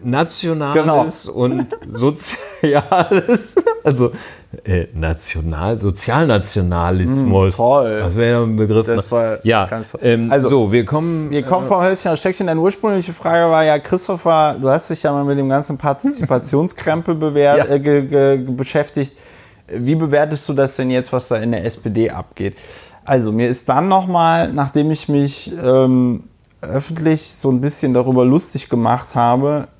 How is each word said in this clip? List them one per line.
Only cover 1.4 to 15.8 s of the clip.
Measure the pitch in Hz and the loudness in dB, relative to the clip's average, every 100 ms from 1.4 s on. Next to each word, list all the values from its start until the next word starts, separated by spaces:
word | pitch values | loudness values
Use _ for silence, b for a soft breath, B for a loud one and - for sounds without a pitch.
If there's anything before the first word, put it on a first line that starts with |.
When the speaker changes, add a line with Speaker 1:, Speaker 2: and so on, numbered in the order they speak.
| 123 151 - - | -2 -2 -6 -8
Speaker 1:
<laughs> | - | -12
Soziales, | 107 131 151 - - - - 156 143 - 185 170 196 170 240 - - 392 453 | -2 -2 -2 -8 -10 -12 -4 2 2 2 0 2 0 2 -2 0 0 0 0
also, | 156 127 120 B B B B - | 0 2 0 B B B B -16
äh, | - 92 82 82 | -2 -2 -2 -4
National-, | 80 80 - - 80 78 90 113 | -4 -4 -6 -6 -4 -4 -2 -2
Sozialnationalismus. | 101 90 - 123 160 107 95 - 90 87 85 92 87 135 131 95 95 | -2 -2 -2 0 2 2 0 -2 0 0 0 0 0 0 2 4 2
Speaker 2:
Mm, | 90 | 2
toll. | 117 143 120 107 | 2 4 2 -2
Speaker 1:
Das | 101 95 | -2 0
wäre | 117 120 | 2 2
ja | |
ein | 117 107 | 0 0
Begriff, | 107 107 113 | 2 2 2
Speaker 2:
Das | 113 - | -2 0
Speaker 1:
ne? | 120 | 0
Speaker 2:
war | 113 110 113 | 0 -2 0
Speaker 1:
Ja, | 113 95 | 2 0
Speaker 2:
ganz | 113 110 | -4 -10
so. | - | -4
Speaker 1:
ähm, | 127 117 117 | 0 0 2
Speaker 2:
Also, | 139 127 | 2 4
Speaker 1:
so, | 135 107 | 2 4
wir | 117 107 | 2 2
kommen, | 147 165 165 151 | -2 -2 -4 -2
Speaker 2:
wir | 147 | -4
kommen | 131 185 - | -2 -2 0
Speaker 1:
äh, | |
Speaker 2:
von | 196 | 2
Hölzchen | 180 190 190 | 2 0 -2
auf | 156 | -2
Stöckchen. | 190 185 190 | -2 0 0
Deine | 160 | 2
ursprüngliche | 175 196 220 196 175 | 0 0 -2 -2 -4
Frage | 170 170 170 170 | -6 0 2 4
war | 160 156 | 4 4
ja, | 151 | 2
Christopher, | 143 - - 180 175 160 151 131 | 0 -4 -2 -2 2 4 2 0
du | 131 | 0
hast | 147 - | 0 0
dich | 160 | -2
ja | 151 | -2
mal | 143 143 | 0 0
mit | 139 | 0
dem | 135 | 2
ganzen | 139 143 | 0 -2
Partizipationskrempel | 143 | -4